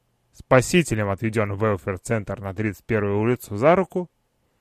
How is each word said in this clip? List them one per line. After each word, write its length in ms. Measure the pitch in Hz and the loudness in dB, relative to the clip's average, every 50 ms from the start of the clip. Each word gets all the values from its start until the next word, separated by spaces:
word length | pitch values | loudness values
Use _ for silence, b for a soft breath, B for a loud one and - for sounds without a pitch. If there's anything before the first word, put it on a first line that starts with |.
| _ _ _ _ _ _ _ | _ _ _ _ _ _ _
спасителем 760 | - - - 139 127 120 - - 180 156 - 113 107 104 98 | -18 0 4 4 4 4 4 2 2 2 2 -2 -4 -2 -2
отведен 440 | 98 - 113 110 107 113 107 101 101 | -4 -2 -4 -2 0 0 -2 -2 -2
в 100 | 98 110 | -2 0
Велфер-центр 800 | 110 101 90 - 104 95 90 - - 117 110 98 101 98 95 | 0 0 0 -2 -6 -8 -6 -4 -4 -4 -4 -2 -6 -8 -8
на 120 | 98 98 92 | -8 -10 -6
тридцать 300 | 98 110 107 95 - _ | -4 -4 -4 -4 -6 _
первую 340 | - 113 107 101 101 101 104 | -2 -2 0 0 0 0 0
улицу 380 | 107 120 123 - - - 104 | 2 0 0 -2 -4 -10 -6
за 220 | 101 123 156 175 196 | 0 4 4 4 4
руку, 340 | 180 - - 185 180 - _ _ _ _ _ _ _ _ _ _ | 0 -2 -4 -8 -8 -8 _ _ _ _ _ _ _ _ _ _